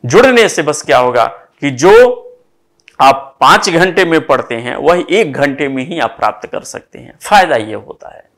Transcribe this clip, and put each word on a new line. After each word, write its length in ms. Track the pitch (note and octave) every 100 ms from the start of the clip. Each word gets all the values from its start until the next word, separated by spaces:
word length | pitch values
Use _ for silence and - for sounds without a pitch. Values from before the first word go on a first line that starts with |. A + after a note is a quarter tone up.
| B2
जुड़ने 440 | E3 C4 B3 G#3
से 120 | -
बस 200 | D3 C#3+
क्या 160 | - C3
होगा 280 | B2+ A#2+ A2+
कि 440 | - _ _ C#3+
जो 500 | B2+ E3+ A3 B3 B3 - _ _ _ _ _ _ _
आप 360 | C3+ C3+ - _
पांच 300 | C3+ G3 G3+
घंटे 360 | E3 F#3 F3 F3+
में 220 | D#3+ -
पढ़ते 280 | C3 - A#2
हैं, 200 | A#2+ -
वह 300 | C#3+ F3+ -
एक 240 | F#3+ F3
घंटे 340 | C3 C#3+ C3+ C#3+
में 160 | C3+ C3+
ही 140 | E3+
आप 160 | A#2 -
प्राप्त 300 | A2 - A#2
कर 120 | -
सकते 380 | - - _ -
हैं। 180 | B2 _
फायदा 340 | - G#3 F3+ B2+
ये 180 | G#2+
होता 420 | G#2 G2+ - - -
है 140 | _